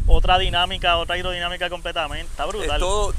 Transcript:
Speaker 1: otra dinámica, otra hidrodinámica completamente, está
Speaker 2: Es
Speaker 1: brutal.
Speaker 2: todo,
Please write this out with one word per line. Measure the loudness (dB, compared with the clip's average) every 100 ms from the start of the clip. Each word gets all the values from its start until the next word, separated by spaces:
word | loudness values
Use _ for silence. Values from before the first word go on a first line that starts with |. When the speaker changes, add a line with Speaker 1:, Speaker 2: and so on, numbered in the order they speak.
| 6
Speaker 1:
otra | 6 6 4
dinámica, | 2 0 -2 -2 0 0
otra | 0 -4
hidrodinámica | -4 -4 -6 -4 -6
completamente, | -6 -8 -6 -6 -6 -8
está | -6
Speaker 2:
Es | -6
Speaker 1:
brutal. | -4 -2 0
Speaker 2:
todo, | 0 0 0